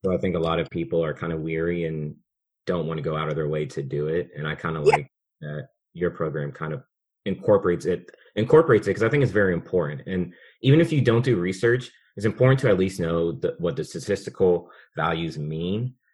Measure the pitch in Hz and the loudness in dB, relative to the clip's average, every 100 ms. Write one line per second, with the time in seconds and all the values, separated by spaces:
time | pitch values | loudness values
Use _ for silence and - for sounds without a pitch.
0 | 95 90 95 85 82 82 80 85 82 82 | -2 -2 -2 -2 -2 -2 -4 -6 -4 -2
1 | 80 73 85 80 80 80 85 87 82 78 | -2 -4 -6 -6 -6 -4 -2 -2 -4 -6
2 | 76 76 _ _ _ _ - 87 80 80 | -8 -12 _ _ _ _ -6 -4 -4 -4
3 | 76 76 76 76 76 78 73 78 69 71 | -4 -4 -4 -4 -2 -4 -4 -8 -6 -4
4 | 76 82 - 73 76 76 82 80 76 76 | -2 -4 -4 -8 -8 -6 -6 0 2 2
5 | 67 _ _ _ 76 73 65 _ _ 85 | -2 _ _ _ -12 -12 -12 _ _ -4
6 | 87 85 80 73 71 69 78 76 _ _ | -4 -2 -6 -4 -8 -8 -10 -10 _ _
7 | _ _ - 95 - 101 92 87 87 87 | _ _ -8 -4 2 4 4 0 -2 -4
8 | - - _ - 110 - 160 110 98 98 | -6 -20 _ -4 4 6 6 4 4 0
9 | 113 147 127 95 98 82 - 92 76 71 | 2 2 2 4 2 2 0 -2 -2 -6
10 | 85 92 87 - - _ 131 151 165 156 | -6 -4 -4 -8 -20 _ 4 6 6 2
11 | 117 117 127 104 90 95 117 127 - _ | 4 4 2 2 0 0 2 2 -2 _
12 | _ - 107 - 131 135 123 95 95 - | _ -4 -4 4 4 6 4 4 2 0
13 | 85 85 85 76 - - 85 80 78 85 | -2 0 0 -2 -4 -2 -4 -4 -8 -10
14 | 71 98 - - 92 87 - - _ - | -4 -4 -4 2 4 4 -2 -20 _ -4
15 | 80 82 82 76 76 80 87 104 127 - | -2 -2 -4 -6 -8 -6 -4 -2 -4 -8
16 | _ | _